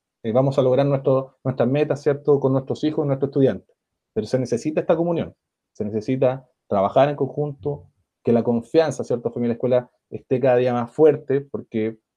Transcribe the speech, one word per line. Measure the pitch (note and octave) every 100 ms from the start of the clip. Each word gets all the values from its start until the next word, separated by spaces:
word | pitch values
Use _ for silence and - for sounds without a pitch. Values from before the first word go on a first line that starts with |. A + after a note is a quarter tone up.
| _ _
eh, | A2+
vamos | A#2+ C#3 C#3
a |
lograr | C3+ B2+ C#3+
nuestro, | C#3 C#3 C3 C3+ _
nuestras | C3+ C3 A#2+
metas, | C#3+ D3+ C#3
¿cierto?, | D3 C#3 - C#3
con | C3+
nuestros | C3+ C3+ A#2
hijos | D3+ B2
y | C3
nuestros | C3+ C#3
estudiantes. | C#3+ C3 F#2+ - _ _ _ _
Pero | A2 G#2+
se | C3
necesita | B2 - D#3 D#3+
esta | - D#3+
comunión, | E3+ E3 E2+ - _ _ _
se | - G#2
necesita | A2 A#2 C3 C3 C3+ - _ -
trabajar | G2+ G2 C3+ C#3+
en | C#3+
conjunto, | C3+ - D3 C#3 D3 C#3+ - _ _ _
que | A#2+
la | A#2
confianza, | A2+ A#2 - D#3+ D#3 C3+
¿cierto?, | A2+ A#2+ A#2
familia-escuela | A#2+ A#2+ A#2 B2 B2 B2 _ -
esté | A2 - B2+
cada | C3 B2
día | B2
más | B2 A#2+
fuerte, | - D#3 C#3 - C#3
porque, | C#3 G#2+ - A2 A2 A2 _